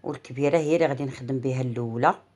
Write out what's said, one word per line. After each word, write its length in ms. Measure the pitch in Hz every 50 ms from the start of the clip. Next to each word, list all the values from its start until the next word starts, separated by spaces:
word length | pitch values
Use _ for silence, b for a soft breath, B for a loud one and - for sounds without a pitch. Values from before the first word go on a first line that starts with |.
والكبيره 560 | - - 143 - - - 127 131 143 143 156 165
هي 160 | 156 147 160
اللي 120 | 156 165
غادي 180 | 143 139 127 143
نخدم 340 | 131 127 - 131 120 135 131
بها 220 | 120 131 127 131
الاولى. 640 | 127 127 117 120 120 117 113 120 131 160 202 - _ _ _